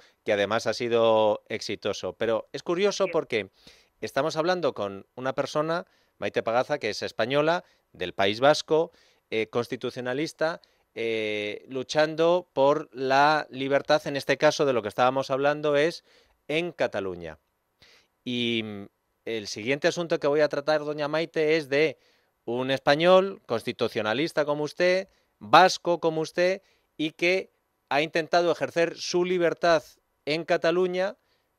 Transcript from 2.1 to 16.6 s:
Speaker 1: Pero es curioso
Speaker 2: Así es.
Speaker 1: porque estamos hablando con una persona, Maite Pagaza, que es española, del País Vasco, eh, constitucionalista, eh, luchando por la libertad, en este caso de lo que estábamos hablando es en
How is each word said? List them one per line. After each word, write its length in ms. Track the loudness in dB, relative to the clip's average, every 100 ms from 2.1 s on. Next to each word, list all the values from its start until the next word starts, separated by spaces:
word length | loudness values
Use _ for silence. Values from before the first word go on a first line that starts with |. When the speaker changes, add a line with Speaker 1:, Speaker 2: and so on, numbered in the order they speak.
| -4
Speaker 1:
Pero 320 | -2 -2 -4
es 100 | -12
curioso 420 | -6 -2 0 0
Speaker 2:
Así 60 | -2
es. 20 |
Speaker 1:
porque 380 | -2 -2 -4 -4 _ -20 -20 _ -12
estamos 360 | -6 -2 -2 -2
hablando 380 | -2 0 -2
con 320 | -2 -6 -8 -16 -10
una 180 | -6
persona, 520 | -4 -4 -2 -2 -4 -6 _ _ -8
Maite 260 | -4 -2
Pagaza, 340 | 0 0 0 -2
que 120 | -4
es 120 | -6
española, 600 | -8 -4 -2 0 2 0 -4 _ _
del 200 | -10 -8
País 240 | 0 0 4
Vasco, 540 | 4 4 2 0 0 _ _ _ -6
eh, 180 | -4 -2
constitucionalista, 1120 | -4 -4 -6 -8 -8 -6 -6 -6 -4 -4 -4 _ _ _ -8
eh, 680 | -4 -2 -2 -4 -4 -8 -10
luchando 800 | -10 -4 0 0 2 2 2 -2
por 340 | 2 4 2 -2
la 560 | -6 0 4 4 4 -2
libertad, 500 | -8 -2 -2 2 0 0
en 100 | -6
este 220 | -2 2
caso 260 | 2 2
de 80 | 2
lo 80 | 0
que 80 | -2
estábamos 420 | 2 2 2 -2
hablando 460 | 0 0 0 0 2
es 280 | 2 -2 _ _ _ _ -6
en 240 | -4